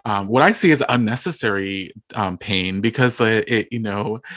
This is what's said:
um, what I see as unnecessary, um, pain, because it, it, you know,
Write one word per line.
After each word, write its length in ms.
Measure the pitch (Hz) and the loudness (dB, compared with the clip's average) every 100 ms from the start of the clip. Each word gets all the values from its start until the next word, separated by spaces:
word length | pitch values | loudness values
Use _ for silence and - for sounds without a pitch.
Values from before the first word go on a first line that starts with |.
| 120 | -4
um, 220 | 101 98 | -2 0
what 140 | 123 | 4
I 120 | 165 | 4
see 180 | 220 180 | 6 4
as 100 | 147 - | 4 2
unnecessary, 1080 | 123 110 123 - 170 117 98 98 98 92 - - - | 0 0 -2 -4 -4 -2 -2 -4 -6 -10 -16 -10 -4
um, 220 | 98 90 | -4 -4
pain, 420 | - 95 92 95 | -4 -2 -2 -2
because 400 | 110 110 123 117 | -2 2 0 2
it, 300 | 113 110 - | 2 2 0
it, 180 | 117 101 | -2 -2
you 100 | 120 | -6
know, 420 | 107 101 107 113 - | -4 -4 -4 -6 -10